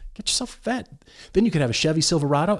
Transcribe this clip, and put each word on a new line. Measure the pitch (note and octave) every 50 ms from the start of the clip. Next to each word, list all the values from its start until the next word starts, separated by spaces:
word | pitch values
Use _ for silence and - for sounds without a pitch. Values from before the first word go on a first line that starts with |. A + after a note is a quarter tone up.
| - - -
get | - G#3 -
yourself | - - C4 A#3 - -
a | -
vet. | A3 B3 B3+ F#3+ - - - _ - - - - - -
Then | F#3+ A3
you | A#3 -
could | D#3+
have | C#3+ A#2+
a | A2+
Chevy | - - D#3 D#3 D#3+
Silverado | D3+ - F3 D#3+ D3 C#3+ C#3+ C#3+ D3+ F3+ G#3 -